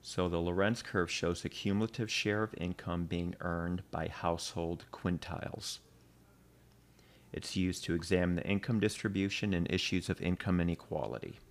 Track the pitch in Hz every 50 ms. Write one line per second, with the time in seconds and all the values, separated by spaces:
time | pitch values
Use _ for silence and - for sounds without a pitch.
0 | - - - - 90 90 87 85 85 87 87 92 98 104 117 - - - - 101
1 | 87 80 - - - 85 87 82 - - - - - 101 98 101 110 113 - -
2 | 113 104 - - - 104 104 107 107 107 - - 87 87 90 - - - 87 87
3 | 87 82 85 85 87 87 - - - 90 85 85 85 87 87 90 95 - - 82
4 | 80 82 - - - 85 85 82 - - - 87 85 82 87 82 - - - -
5 | - 92 90 80 - - 82 85 - - - - - - - - - - - -
6 | - - - - - - - - - - - - - - - - - - - -
7 | - - - - - - - - - - - 92 92 92 90 - - - 85 85
8 | 82 - 95 90 90 87 87 85 - - 101 98 - - 120 110 101 107 - -
9 | - 107 98 98 95 98 - - - 104 95 85 87 - 85 92 - - - 92
10 | 85 - 92 - - 90 90 - - 98 90 87 85 87 85 - - - 82 78
11 | 69 52 60 - - - 80 - - -